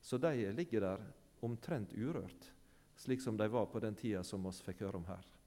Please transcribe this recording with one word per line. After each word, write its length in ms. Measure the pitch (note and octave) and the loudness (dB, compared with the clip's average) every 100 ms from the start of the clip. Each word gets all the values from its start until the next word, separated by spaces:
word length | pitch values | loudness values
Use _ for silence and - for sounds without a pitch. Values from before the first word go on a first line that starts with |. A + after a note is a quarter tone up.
Så 160 | - B2+ | -2 2
de 340 | D#3+ C3+ G2+ A2 | 4 4 2 0
ligger 220 | E3+ A2 | 2 4
der 200 | G2 F#2+ G#2 - - - | 4 0 -4 -14 -20 -6
omtrent 500 | A#2 A#2 - D#3+ G2+ | -4 -2 -2 -2 -2
urørt, 580 | - A#2 E3 F#2 - - - - - - - | -2 -2 -2 -4 -10 -18 -20 -20 -20 -20 -12
slik 260 | - B2+ | 0 2
som 160 | C3 A2 | 2 2
de 100 | G#2+ | 4
var 160 | A#2+ G2+ | 4 2
på 140 | A#2 | 0
den 140 | A2 G#2 | -2 0
tida 280 | A#2+ G2 | 0 0
som 220 | F2+ G2 F#2 | 0 -2 -2
oss 160 | F2+ | -4
fikk 180 | - F#2 | -8 -4
høre 180 | G2 F#2+ | -4 -4
om 80 | E2+ | -6
her. 200 | F#2 - - | -8 -10 -20